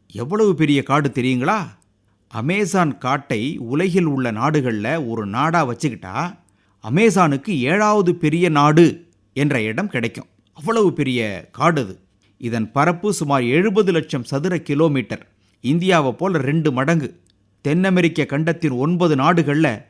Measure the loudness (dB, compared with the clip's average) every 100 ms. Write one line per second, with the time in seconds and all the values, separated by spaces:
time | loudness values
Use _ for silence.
0 | _ -10 -4 0 2 2 0 0 0 0
1 | 0 -2 -2 0 0 -2 -6 -14 _ _
2 | _ _ _ -6 -4 -2 0 0 0 -2
3 | -4 -4 -2 -4 -4 -6 -6 -2 0 2
4 | 0 0 -2 -2 0 0 0 -2 -4 -4
5 | -4 -6 -4 -2 0 0 -2 -4 -6 -6
6 | -10 -8 -8 -10 _ _ _ _ -2 2
7 | 4 4 2 2 -2 -2 0 2 2 2
8 | 2 0 0 2 2 4 6 6 6 4
9 | -14 _ _ -4 -2 0 -2 -4 -4 -4
10 | -4 -6 -18 _ _ -12 -2 2 2 2
11 | -2 -2 -4 -6 -12 -2 0 0 -4 -10
12 | _ _ _ -12 -6 -4 -2 0 0 0
13 | -2 -2 -2 0 2 2 2 2 2 0
14 | -2 -6 -4 -4 -2 -4 -2 0 2 0
15 | -4 -10 -14 _ _ _ -2 0 2 2
16 | 2 -2 -2 -2 0 0 0 0 0 0
17 | -2 -12 _ _ _ _ -2 0 2 2
18 | 2 0 -2 -2 -2 -2 -2 -2 -2 0
19 | 2 2 2 2 2 2 0 -2